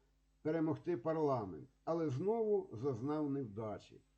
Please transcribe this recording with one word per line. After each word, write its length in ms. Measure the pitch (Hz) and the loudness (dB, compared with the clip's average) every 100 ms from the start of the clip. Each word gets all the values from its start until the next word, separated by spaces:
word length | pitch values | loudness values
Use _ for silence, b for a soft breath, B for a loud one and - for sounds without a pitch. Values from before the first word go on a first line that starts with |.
| b _ _ _ | b _ _ _
перемогти 540 | 156 160 160 131 170 175 | -2 2 2 0 -2 -2
парламент, 720 | 156 160 147 127 98 78 - _ | 0 2 4 2 0 -6 -12 _
але 240 | - 165 156 | -2 0 0
знову 600 | 127 185 226 214 208 185 | 0 2 2 4 2 0
зазнав 580 | 110 143 110 135 151 147 | -4 -2 -2 0 0 0
невдачі. 680 | 139 120 101 110 - - - _ | -2 -4 -4 -6 -6 -10 -20 _